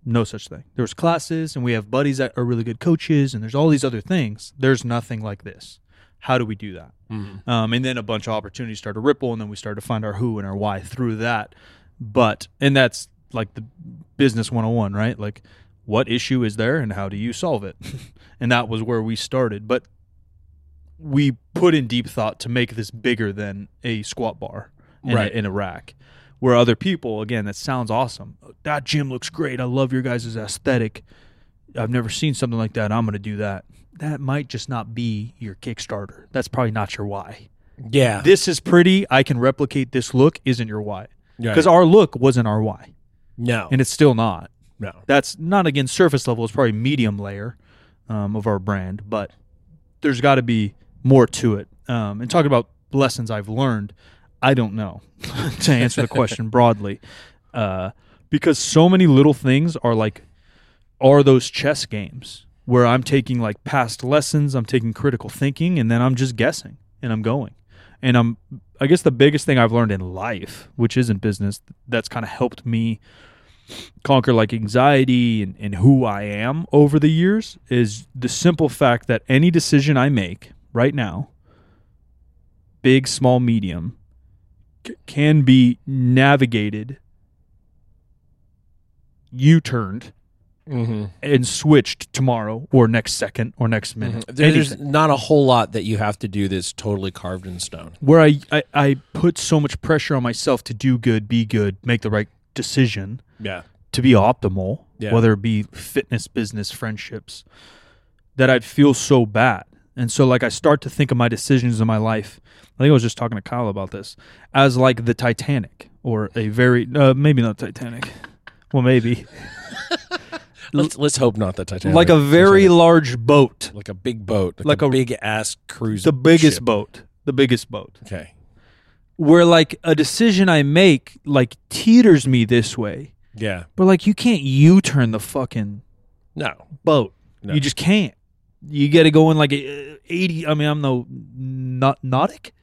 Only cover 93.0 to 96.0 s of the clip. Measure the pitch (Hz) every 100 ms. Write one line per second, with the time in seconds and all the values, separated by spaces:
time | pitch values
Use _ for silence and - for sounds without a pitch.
93 | - - 104 - 117 - 117 110 - -
94 | 123 113 - 127 151 160 143 - 143 151
95 | 156 139 - 156 135 123 110 110 98 107